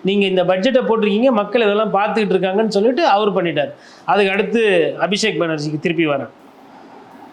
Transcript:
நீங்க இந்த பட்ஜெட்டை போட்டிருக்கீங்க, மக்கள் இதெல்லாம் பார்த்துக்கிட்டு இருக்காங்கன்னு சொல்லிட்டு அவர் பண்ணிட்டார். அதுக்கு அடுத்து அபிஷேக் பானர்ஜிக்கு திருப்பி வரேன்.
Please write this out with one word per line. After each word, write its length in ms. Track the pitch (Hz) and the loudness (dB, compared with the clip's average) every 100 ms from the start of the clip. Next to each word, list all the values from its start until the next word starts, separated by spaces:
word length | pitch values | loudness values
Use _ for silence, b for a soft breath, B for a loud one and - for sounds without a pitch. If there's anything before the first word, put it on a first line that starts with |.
நீங்க 240 | 185 202 196 | -2 0 2
இந்த 180 | 185 | 0
பட்ஜெட்டை 380 | 175 190 247 262 202 | 0 0 2 2 2
போட்டிருக்கீங்க, 420 | 220 202 202 269 | 0 0 2 2
மக்கள் 320 | 220 202 240 | 0 0 0
இதெல்லாம் 320 | 208 208 214 | 0 0 0
பார்த்துக்கிட்டு 420 | 190 214 220 196 180 | 0 0 -2 0 0
இருக்காங்கன்னு 320 | 185 196 220 | 0 0 0
சொல்லிட்டு 400 | 202 226 269 330 | 2 0 2 2
அவர் 260 | 202 214 | 2 2
பண்ணிட்டார். 400 | 185 170 151 139 - B B B | 0 -2 -2 -4 -8 B B B
அதுக்கு 260 | 196 196 | 0 2
அடுத்து 300 | 196 185 233 214 180 147 139 | 0 0 0 2 2 0 -2
அபிஷேக் 400 | 175 208 214 160 | -4 -2 -2 -2
பானர்ஜிக்கு 380 | 165 156 151 151 | -2 -4 -4 -4
திருப்பி 280 | 175 165 160 | -4 -2 0
வரேன். 220 | 139 117 - - - - - - - - - - | -2 -6 -16 -20 -20 -20 -20 -20 -20 -20 -20 -20